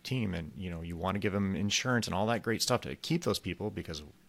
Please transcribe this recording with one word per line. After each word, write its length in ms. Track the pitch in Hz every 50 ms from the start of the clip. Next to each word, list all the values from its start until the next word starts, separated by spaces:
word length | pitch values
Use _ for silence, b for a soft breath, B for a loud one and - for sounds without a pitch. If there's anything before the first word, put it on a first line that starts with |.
| -
team, 300 | - 131 131 113 98 87
and, 200 | 85 82 78 -
you 140 | - 98 90
know, 120 | 85 82
you 140 | 82 85 85
wanna 240 | 82 85 92 95 101
give 160 | 95 107 92
'em 220 | 101 98 95 95 82
insurance 500 | 98 101 98 - - 131 127 117 107 -
and 80 | 87
all 100 | 90 104 110
that 140 | 117 110
great 200 | 87 120 113 -
stuff 180 | - - 127 113
to 140 | - - 67
keep 300 | - - - 160 170 170
those 120 | - 101 -
people 300 | - 95 85 - 98 107
because, 320 | - 92 85 - 82 73 76 73 - - -